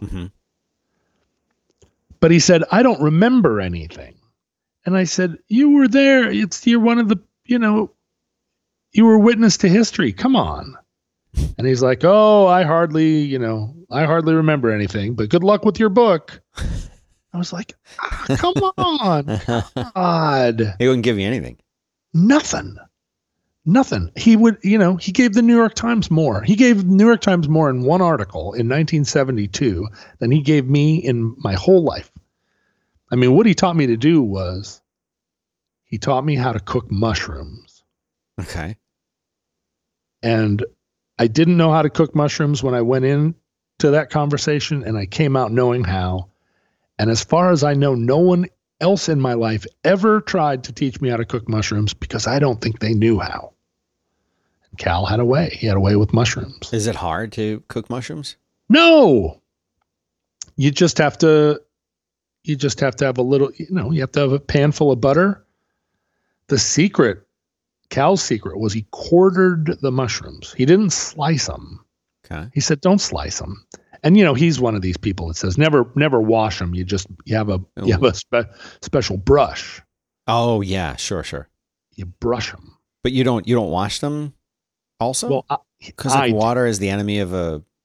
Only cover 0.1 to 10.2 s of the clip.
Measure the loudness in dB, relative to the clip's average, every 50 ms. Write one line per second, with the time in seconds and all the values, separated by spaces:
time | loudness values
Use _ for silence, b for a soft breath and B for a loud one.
0.1 | -12 -12 -12 -14 _ _ _ _ _ _ _ _ _ _ _ _ _ _ _ _
1.1 | _ _ _ _ _ _ _ _ _ _ _ _ _ _ _ _ _ _ _ _
2.1 | -6 0 2 4 4 4 6 6 4 4 4 2 2 4 4 4 2 2 0 0
3.1 | 2 4 4 4 4 4 2 2 0 0 -4 -4 -6 -8 -10 -12 -16 -18 -20 -20
4.1 | -20 _ _ _ _ _ _ _ _ _ _ _ _ _ -6 -2 0 0 0 0
5.1 | -2 -2 -2 -2 -4 -8 _ -2 0 2 4 6 6 6 4 4 4 4 4 6
6.1 | 4 4 2 2 0 -2 -2 -2 -4 -2 0 2 2 4 4 4 2 2 2 0
7.1 | 0 -2 -4 _ _ _ _ -2 -2 0 2 2 2 0 -2 -4 _ _ _ _
8.1 | _ _ _ _ _ _ _ _ _ _ _ _ _ _ _ _ 2 4 6 6
9.1 | 6 6 6 4 4 4 2 2 2 2 2 2 4 4 2 0 -2 -2 -4 -4
10.1 | -2 -2